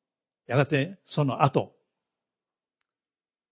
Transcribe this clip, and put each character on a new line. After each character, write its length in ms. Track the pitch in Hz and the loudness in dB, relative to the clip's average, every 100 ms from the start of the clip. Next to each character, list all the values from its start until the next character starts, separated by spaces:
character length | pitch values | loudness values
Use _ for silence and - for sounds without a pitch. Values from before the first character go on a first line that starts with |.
| _ _ _ _ - | _ _ _ _ -4
や 100 | 127 | 0
が 100 | 135 | 0
て 320 | 143 170 196 | 0 -2 -8
そ 200 | - - | -8 -2
の 180 | 143 113 | -2 2
後、 320 | 143 139 95 _ _ _ _ _ _ _ _ _ _ _ _ _ _ _ _ _ _ | 2 2 -4 _ _ _ _ _ _ _ _ _ _ _ _ _ _ _ _ _ _